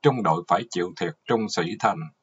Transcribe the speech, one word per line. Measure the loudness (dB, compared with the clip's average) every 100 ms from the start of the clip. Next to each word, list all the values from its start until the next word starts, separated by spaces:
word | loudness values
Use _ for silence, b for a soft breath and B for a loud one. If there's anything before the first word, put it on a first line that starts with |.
trung | 4 4
đội | 2 0 2
phải | 0 0
chịu | -4 -4 -4
thiệt | -6 -6 -2
Trung | 0 0
Sĩ | -2 -4 -2
Thành | -4 -4 -10 _